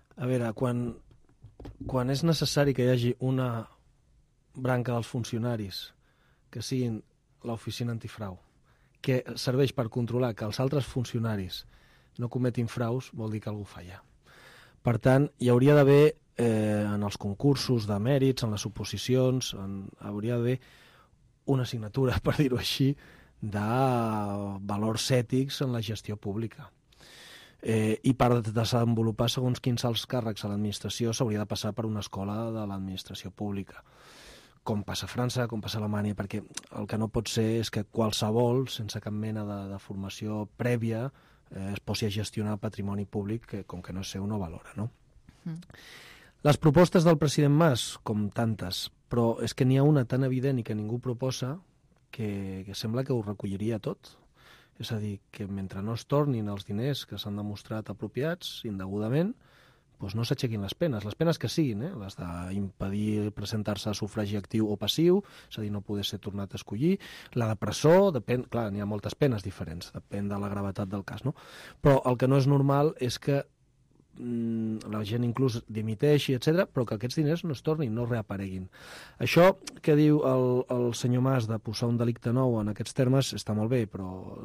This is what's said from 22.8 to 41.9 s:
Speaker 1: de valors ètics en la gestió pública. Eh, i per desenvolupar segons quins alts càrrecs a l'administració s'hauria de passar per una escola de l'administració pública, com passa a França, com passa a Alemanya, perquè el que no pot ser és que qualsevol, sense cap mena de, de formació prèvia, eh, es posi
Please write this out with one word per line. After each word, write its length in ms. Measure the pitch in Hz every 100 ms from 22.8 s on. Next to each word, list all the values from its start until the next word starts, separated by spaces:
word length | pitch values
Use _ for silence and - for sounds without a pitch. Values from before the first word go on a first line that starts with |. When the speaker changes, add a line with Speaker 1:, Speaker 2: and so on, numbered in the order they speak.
| 135 143 - - - -
Speaker 1:
de 240 | 110 101 104 127 131 123 113 107 104 101 101 98
valors 480 | 98 101 110 110 -
ètics 520 | 127 117 127 135 -
en 80 | 135
la 60 | 120
gestió 340 | 110 104 - 104
pública. 520 | 107 101 113 - - _ _ _ - - - - - -
Eh, 360 | - 110 107 110
i 100 | 135
per 260 | 123 120 120
desenvolupar 840 | 110 107 110 123 117 113 113 104 117
segons 300 | - 127 123
quins 220 | 131 117 123
alts 180 | 117 -
càrrecs 380 | 127 113 104
a 60 | 104
l'administració 640 | 101 107 101 104 - 117
s'hauria 280 | 107 123 104
de 60 | 101
passar 220 | 104 107
per 120 | 104 110
una 160 | 107
escola 340 | - 101 98 107 117
de 140 | 113 104
l'administració 640 | 95 95 92 - 98 95
pública, 520 | - 104 98 92 - - - - - - - - _
com 200 | - 104 98
passa 200 | 95 98
a 40 |
França, 380 | - 123 127 117
com 100 | 110
passa 160 | 101 110
a 40 |
Alemanya, 320 | 104 104 104
perquè 260 | 101 101 107 - - - -
el 80 | 101
que 120 | 107
no 100 | 110
pot 200 | 120 104
ser 140 | 117 110 113
és 100 | 110
que 140 | 113
qualsevol, 800 | 104 - 107 - 110 113 120 127 127
sense 280 | - 107 107
cap 120 | 107
mena 300 | 104 110 107 104
de, 120 | 101 98
de 60 | 98
formació 680 | - 98 98 - 107 107 104 -
prèvia, 460 | 123 123 113 110 135 - _ _ -
eh, 180 | 95 95
es 80 | 98
posi 240 | -